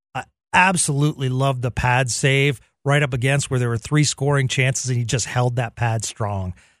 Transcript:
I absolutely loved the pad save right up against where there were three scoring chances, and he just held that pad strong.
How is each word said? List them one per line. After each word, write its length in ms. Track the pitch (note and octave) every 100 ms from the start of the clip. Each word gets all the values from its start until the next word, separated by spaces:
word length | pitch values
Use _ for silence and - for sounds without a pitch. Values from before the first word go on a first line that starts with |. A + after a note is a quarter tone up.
| _
I 100 | C3 - _ _
absolutely 800 | - F#3 F#3 - C#3 D3+ - C3
loved 320 | B2+ C#3 B2+
the 80 | B2
pad 400 | - B2 B2 C3
save 500 | - C#3 C3+ C#3+ C3 _ _
right 180 | C#3 C#3+
up 120 | C#3+
against 360 | B2+ C3+ C#3 -
where 80 | B2+
there 120 | A#2+
were 80 | A#2
three 260 | - D3+
scoring 440 | C#3+ - C#3 C#3 C3
chances, 420 | - C3 C3 B2+
and 80 | A#2+
he 60 | A#2
just 180 | A#2+
held 320 | - B2 B2 B2
that 200 | A#2 -
pad 280 | A#2 A2+
strong. 480 | - - G#2 G2 F#2 - _ _